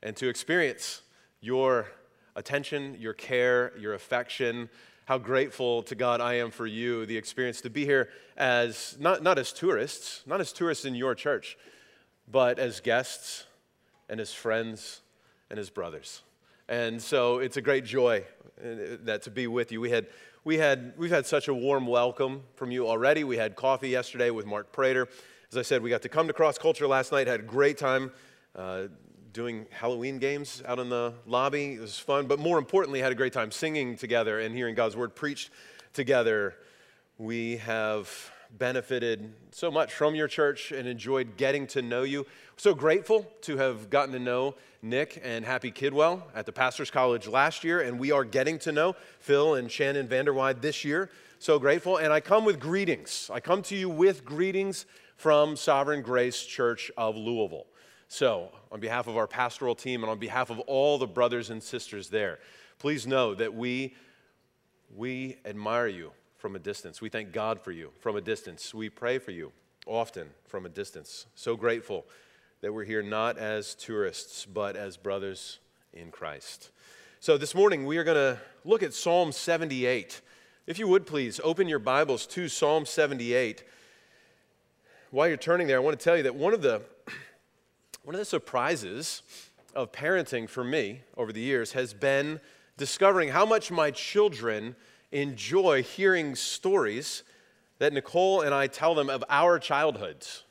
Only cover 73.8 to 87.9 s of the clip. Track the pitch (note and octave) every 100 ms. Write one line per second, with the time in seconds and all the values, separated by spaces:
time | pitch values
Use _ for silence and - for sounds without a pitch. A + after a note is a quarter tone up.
73.8 | - A2 G2 E2 - - - G2 G2+ F#2+
74.8 | G2+ F#2 G2+ G2 G2 F#2 - - _ _
75.8 | _ - E2+ - D#2+ D2 - - - _
76.8 | - - - _ - D3 D3 F3+ G3+ E3+
77.8 | C#3 D#3+ D#3+ D#3 C3+ A#2+ - - D#3 A3
78.8 | F3+ - - F3 E3+ C3+ - E3+ D#3+ C3
79.8 | B2 B2+ F#2+ - _ - _ _ - E3
80.8 | G#3+ F#3 E3+ D3+ B2 - D#3 E3 F#3 D3+
81.8 | A2+ C3 D3+ B2 - - F3 - D3+ D#3
82.8 | D3 - D3 C#3 A#2 A#2+ A#2+ A2+ - -
83.8 | - _ _ _ _ _ _ _ _ _
84.8 | _ _ _ C3 D#3+ D3+ - F3 E3 C3
85.8 | C#3 D3+ E3 E3+ C3+ B2+ D#3+ A3 C#3 A2
86.8 | - - - - - _ _ _ _ _
87.8 | _